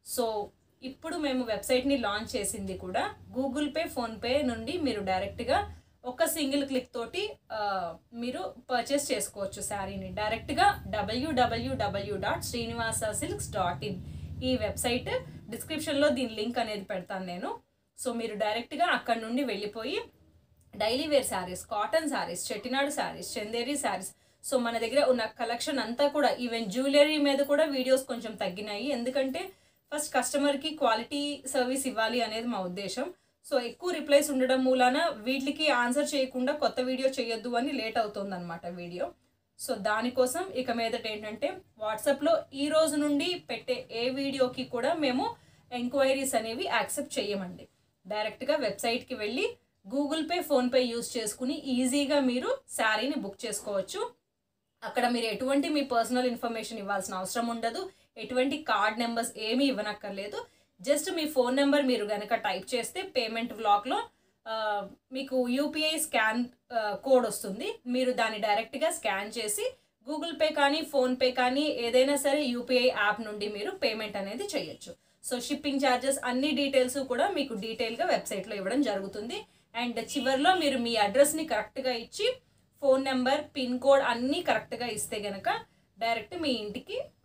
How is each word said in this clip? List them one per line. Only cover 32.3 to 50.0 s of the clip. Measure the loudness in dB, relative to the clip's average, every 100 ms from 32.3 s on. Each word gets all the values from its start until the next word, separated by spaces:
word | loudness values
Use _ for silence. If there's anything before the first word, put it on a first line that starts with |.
| -2 -4 -4
మా | -4
ఉద్దేశం. | -6 -6 -4 -6 -8 _ _ 0
So | 0 0
ఎక్కువ | -4 -2 -2
రిప్లైస్ | 6 6 6 2
ఉండడం | 4 4 4
మూలాన | 6 6 6 0 0 -2
వీటికి | -2 -2 0 2 4
ఆన్సర్ | 4 2 2 0
చేయకుండా | 0 0 0 2 0
కొత్త | 0 -2
వీడియో | 2 0 0
చేయొద్దు | -4 -4 -2 0
అని | 0 -2
లేట్ | -2 0
అవుతుందన్నమాట | -2 -2 -6 -6 -6 -8 -10 -10
వీడియో. | -10 -6 -6 -8 _ _ _ _ -6
So | -2 0
దానికోసం | 0 0 2 2 2 -4 -4
ఇక | -2 0
మీదట | 0 -2 -4 -8
ఏంటంటే | -8 -4 -4 -4 -16 _ -6
WhatsApp-లో | -2 0 2 4 2 0
ఈ | -4 2 4
రోజు | 4 2 2
నుండి | 2 0 -2 -6
పెట్టే | -8 -4 -4 -4 -2
ఏ | -2 0
వీడియోకి | -2 2 0 0 -4 -2
కూడా | 0 2 2
మేము | 2 -2 -4 _ _ _ -4
ఎంక్వైరీస్ | -2 2 4 4 2 0
అనేవి | -2 -4 0 0
యాక్సెప్ట్ | 0 -4 -4 -4
చేయమండి. | -2 -4 -6 -12 -18 _ _ _ -6
డైరెక్ట్గా | -2 -2 -4 0 2 2
వెబ్సైట్‌కి | 0 -2 -2 -4 -4 -4
వెళ్ళి | 0 -2 -4 _ _ -4
Google | -2